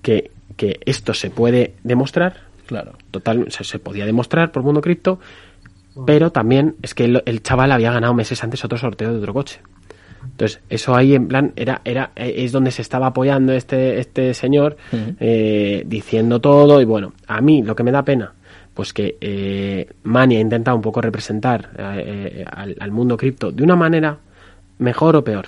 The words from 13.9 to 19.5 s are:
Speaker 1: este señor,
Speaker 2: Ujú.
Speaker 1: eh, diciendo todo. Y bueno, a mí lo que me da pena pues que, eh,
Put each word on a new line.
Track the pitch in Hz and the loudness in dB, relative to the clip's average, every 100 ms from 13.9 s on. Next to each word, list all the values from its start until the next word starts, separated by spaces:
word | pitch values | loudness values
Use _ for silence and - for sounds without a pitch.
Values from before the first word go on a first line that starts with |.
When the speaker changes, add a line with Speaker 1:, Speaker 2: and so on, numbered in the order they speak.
| 113 | -2
Speaker 1:
este | 127 - 127 | -4 -2 -2
señor, | 120 127 143 147 147 - | -2 0 2 2 -2 -8
Speaker 2:
Ujú. | 117 110 185 | -6 -6 -4
Speaker 1:
eh, | 113 113 107 107 101 101 - | 0 2 2 0 0 -4 -6
diciendo | 107 - 113 117 120 | -10 -4 0 2 2
todo. | 147 143 147 143 | 6 8 8 8
Y | |
bueno, | 117 110 95 - - | 6 0 -4 -14 -10
a | 107 | 0
mí | 139 151 | 4 4
lo | 107 | 2
que | 110 | -2
me | 120 | 0
da | 139 | 0
pena | 139 135 104 _ _ - - | 0 -2 -4 _ _ -20 -16
pues | - 104 | -12 -8
que, | - 101 - | -6 -6 -6
eh, | 104 101 98 | -8 -6 -6